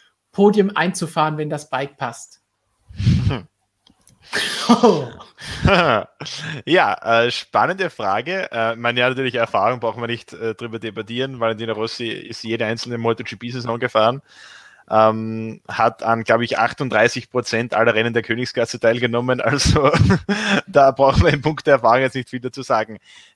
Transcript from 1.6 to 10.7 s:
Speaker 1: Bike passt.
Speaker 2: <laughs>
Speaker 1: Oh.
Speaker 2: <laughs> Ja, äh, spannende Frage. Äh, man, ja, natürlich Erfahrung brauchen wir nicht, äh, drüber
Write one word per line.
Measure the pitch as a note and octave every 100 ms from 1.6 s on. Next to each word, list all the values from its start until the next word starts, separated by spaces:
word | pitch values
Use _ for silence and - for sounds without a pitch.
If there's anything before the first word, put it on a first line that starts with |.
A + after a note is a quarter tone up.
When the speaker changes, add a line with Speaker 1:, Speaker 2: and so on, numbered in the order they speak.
| -
Speaker 1:
Bike | C3 C#3+ -
passt. | B2 A#2 - _ _ _ _ _ -
Speaker 2:
<laughs> | - G2+ - - C3 - _ _ _ _ _ _ _ - - - - - A#3+
Speaker 1:
Oh. | A#3 D#3+ B2 - - - - -
Speaker 2:
<laughs> | - F#3 E3 A2 - - D3+ - D#3 D3+ -
Ja, | F3+ A#2
äh, | - A2 A#2 A#2+
spannende | - - - C3 F#3+ F3+
Frage. | - G#2 G2+ C3+ F#3+ -
Äh, | A#2 A2+
man, | A#2 A#2+ A#2+
ja, | B2+
natürlich | C3 C3 A#2+
Erfahrung | A#2 G#2 G#2 B2
brauchen | A2+ A2
wir | A#2
nicht, | A#2 -
äh, | - A2+
drüber | G#2+ A#2+